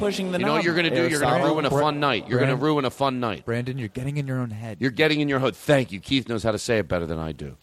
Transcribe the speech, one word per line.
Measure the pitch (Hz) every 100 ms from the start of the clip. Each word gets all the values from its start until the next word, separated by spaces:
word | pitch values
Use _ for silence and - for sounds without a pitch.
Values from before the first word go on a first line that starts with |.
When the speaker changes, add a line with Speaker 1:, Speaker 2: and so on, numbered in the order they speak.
| 208
Speaker 1:
pushing | 190 185
the | 180
Speaker 2:
You | -
know |
what | 156
Speaker 1:
knob, | 170
Speaker 2:
you're | 165
gonna | 165
do? | 165 170
You're | 151
gonna | 127
Speaker 1:
Aristotle. | 123 143
Speaker 2:
ruin | 156 139
a |
Speaker 3:
Bra-, | 139
Speaker 2:
fun | 151 147
night. | 143 110 -
You're | 123
gonna | 139
Speaker 3:
Brand-, | 139
Speaker 2:
ruin | 151 147 127
a |
fun | - 139 127
night. | 120 85 -
Speaker 3:
Brandon, | 117 123 131
you're | 110
getting | 127 135 147
in | 139
your | 131
own | 120
head. | 107 117 98
Speaker 2:
You're | 131
getting | 123 156 151
in | 147
your | 135
hood. | 131 90
Thank | - 143 123
you. | 95
Keith | - 135 113
knows | 113
how | 110
to | 104
say | - 113
it | 87
better | 90 82
than | 82
I | 80
do. | 69 71 -